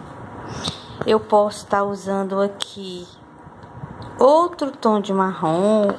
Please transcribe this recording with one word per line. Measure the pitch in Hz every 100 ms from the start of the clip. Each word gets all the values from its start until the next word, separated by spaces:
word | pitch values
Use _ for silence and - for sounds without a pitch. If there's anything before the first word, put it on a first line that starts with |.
| - - - - - - - - - - -
Eu | 220
posso | 220 214 208 202 -
tá | 202
usando | 202 196 185 196 196 196
aqui | 202 202 - 202 190 180 175 - - - - - - - - - - -
outro | 262 311 349 - 277
tom | - 233 214
de | 202
marrom, | 190 190 180 170 165 202 214 202